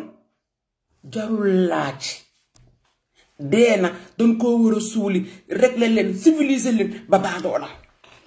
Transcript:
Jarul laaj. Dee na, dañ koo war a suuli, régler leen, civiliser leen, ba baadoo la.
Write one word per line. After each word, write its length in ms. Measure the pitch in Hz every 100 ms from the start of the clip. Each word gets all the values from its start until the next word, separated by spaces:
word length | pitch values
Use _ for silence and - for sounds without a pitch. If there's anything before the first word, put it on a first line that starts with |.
| - - _ _ _ _ _ _ _ _ 139
Jarul 540 | 220 214 220 202 185 180
laaj. 340 | 160 143 135 - - - _ _ _ _ _ _ _ _ _ _ -
Dee 380 | 143 202 233 208
na, 100 | 180 - - -
dañ 180 | 233 226
koo 180 | 240 233
war 140 | 226 214
a 40 |
suuli, 400 | - 220 196 180 - - -
régler 420 | - 247 233 233
leen, 240 | 220 190 185
civiliser 540 | 320 311 277 269 254
leen, 320 | 226 190 - -
ba 100 | 185
baadoo 400 | 185 180 156 123
la. 100 | 143 - - _ - -